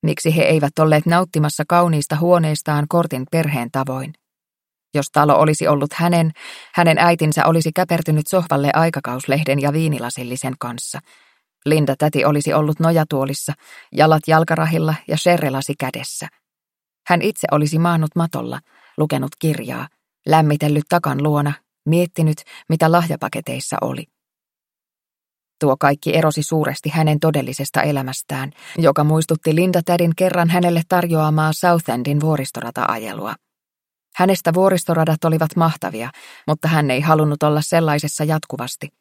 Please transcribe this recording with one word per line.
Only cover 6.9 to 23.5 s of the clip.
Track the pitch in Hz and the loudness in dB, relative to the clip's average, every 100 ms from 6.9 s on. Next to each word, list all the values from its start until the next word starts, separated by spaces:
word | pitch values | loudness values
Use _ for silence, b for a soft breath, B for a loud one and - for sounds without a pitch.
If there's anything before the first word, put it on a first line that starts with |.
| 156 | 4
äitinsä | 175 170 156 - - | 4 2 0 2 2
olisi | 165 160 | 2 0
käpertynyt | 156 180 165 160 151 147 | -2 -2 -2 0 -2 0
sohvalle | 190 170 143 143 | -2 0 0 0
aikakauslehden | - 165 160 127 123 135 135 156 139 | 2 0 0 -8 -8 -2 -2 0 0
ja | 143 | 0
viinilasillisen | 151 160 139 120 127 123 127 131 127 | 0 -2 -2 -6 -8 -10 -8 -8 -8
kanssa. | 123 120 - - b b b b b _ | -10 -10 -12 -12 b b b b b _
Linda-täti | 143 156 147 131 156 151 | 0 2 2 0 0 2
olisi | - 147 147 | 0 0 0
ollut | 151 151 151 | 0 0 0
nojatuolissa, | 165 165 156 143 135 143 - 147 B B B | 2 2 0 -2 -4 -6 -8 -10 B B B
jalat | - 156 156 151 | 2 4 4 4
jalkarahilla | 160 165 160 160 160 156 156 - | 2 2 0 0 0 0 -2 -4
ja | 151 | -2
sherrelasi | - 175 147 135 - 147 | 2 2 0 -4 -6 -6
kädessä. | 135 - 131 - - _ _ _ _ _ _ _ - | -6 -8 -12 -12 -14 _ _ _ _ _ _ _ 0
Hän | 175 | 0
itse | 196 - - | 2 -2 0
olisi | 147 151 160 | 0 0 0
maannut | 170 170 156 170 | 2 2 0 -2
matolla, | 165 143 120 127 b b b b | -2 -4 -8 -10 b b b b
lukenut | 151 139 135 - | -2 -2 -6 -4
kirjaa, | 160 147 117 123 135 _ _ _ - | -2 -2 -6 -10 -12 _ _ _ 2
lämmitellyt | 156 156 147 151 147 151 | 2 4 2 0 0 0
takan | 175 170 135 | -2 0 -2
luona, | 147 147 143 147 _ _ - | 0 0 -2 -4 _ _ 0
miettinyt, | 165 175 - 156 151 - B B | 0 0 0 0 0 -8 B B
mitä | 160 160 | 0 4
lahjapaketeissa | 175 170 151 - - - | 2 0 -4 -6 -8 -8